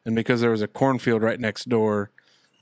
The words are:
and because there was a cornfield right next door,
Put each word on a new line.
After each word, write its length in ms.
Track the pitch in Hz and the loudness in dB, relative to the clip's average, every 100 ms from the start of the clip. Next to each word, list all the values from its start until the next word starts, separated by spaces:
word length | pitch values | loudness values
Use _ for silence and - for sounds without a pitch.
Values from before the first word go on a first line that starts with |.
| 113 | -4
and 100 | 113 | -2
because 260 | 113 120 | 0 2
there 100 | 117 | 2
was 100 | 110 | 0
a 60 | 104 | -2
cornfield 540 | - 135 127 - 113 | 0 0 0 0 0
right 180 | 110 117 | 0 -2
next 300 | 113 - 123 | -4 -6 -2
door, 420 | 117 110 104 101 _ _ _ _ _ | 0 2 0 -4 _ _ _ _ _